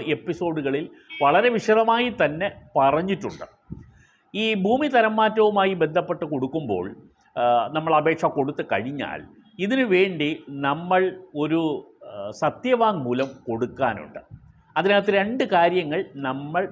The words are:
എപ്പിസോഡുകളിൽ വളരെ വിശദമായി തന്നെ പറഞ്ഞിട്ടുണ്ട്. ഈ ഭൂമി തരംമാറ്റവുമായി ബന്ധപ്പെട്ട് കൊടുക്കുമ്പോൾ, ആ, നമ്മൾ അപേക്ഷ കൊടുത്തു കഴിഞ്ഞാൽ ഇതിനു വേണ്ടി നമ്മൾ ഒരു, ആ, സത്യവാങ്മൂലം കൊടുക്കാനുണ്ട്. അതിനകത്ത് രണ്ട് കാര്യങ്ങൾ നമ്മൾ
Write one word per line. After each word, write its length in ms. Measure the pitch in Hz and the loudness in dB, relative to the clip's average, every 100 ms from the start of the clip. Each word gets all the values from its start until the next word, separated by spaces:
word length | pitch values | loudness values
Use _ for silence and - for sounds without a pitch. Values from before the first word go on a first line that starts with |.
| 151 147 | 0 -4
എപ്പിസോഡുകളിൽ 720 | - 165 175 160 135 139 160 - - - | -4 -4 -4 -2 -2 -2 -4 -12 -20 0
വളരെ 280 | 139 170 240 | 4 4 4
വിശദമായി 600 | 226 - 220 226 233 247 - | 2 4 4 4 2 0 0
തന്നെ 260 | 151 156 196 - - 143 | 0 0 -6 -8 -6 2
പറഞ്ഞിട്ടുണ്ട്. 720 | 139 147 185 196 127 - - _ - - - _ _ _ _ | 4 4 0 -4 -6 -10 -14 _ -18 -18 -18 _ _ _ _
ഈ 120 | 190 220 214 | -4 -2 0
ഭൂമി 240 | 190 254 294 | 2 0 2
തരംമാറ്റവുമായി 840 | 262 220 220 214 214 214 202 190 | 4 4 2 2 4 2 4 2
ബന്ധപ്പെട്ട് 520 | 185 156 170 175 170 156 | 2 0 0 -2 -4 -4
കൊടുക്കുമ്പോൾ, 600 | 143 135 156 139 95 92 110 - _ _ - | -4 -4 -4 -4 -4 -4 -10 -20 _ _ -2
ആ, 80 | 120 120 113 156 | 2 2 2 -2
നമ്മൾ 180 | 160 156 | 2 2
അപേക്ഷ 260 | 151 160 165 147 | 2 2 0 0
കൊടുത്തു 280 | 135 147 160 | -2 -4 -2
കഴിഞ്ഞാൽ 500 | 101 117 143 95 76 76 - _ - | -2 -2 -6 -8 -10 -14 -20 _ -8
ഇതിനു 260 | 196 262 247 180 | -2 0 2 2
വേണ്ടി 340 | 196 165 151 156 - 139 139 | 2 0 -4 -4 -8 -6 -2
നമ്മൾ 340 | 147 175 185 185 - - 147 | -2 0 2 2 -2 -10 -4
ഒരു, 180 | 151 160 160 135 - _ - | -2 0 0 -4 -8 _ -18
ആ, 220 | 104 101 110 | -12 -12 -4
സത്യവാങ്മൂലം 880 | 151 - 247 240 226 185 123 123 135 - - | -2 -2 0 2 2 0 -2 -2 -2 -6 -8
കൊടുക്കാനുണ്ട്. 760 | 113 120 - 127 101 76 - - - - _ _ 156 | -4 -4 -2 -2 -2 -10 -16 -18 -20 -20 _ _ -2
അതിനകത്ത് 360 | 185 202 202 196 | 2 2 2 2
രണ്ട് 240 | 202 254 254 180 | 0 -2 0 4
കാര്യങ്ങൾ 440 | 170 180 156 160 190 139 | 4 2 0 -2 -4 -6
നമ്മൾ 480 | 135 135 143 156 151 | -6 -6 -4 -4 -4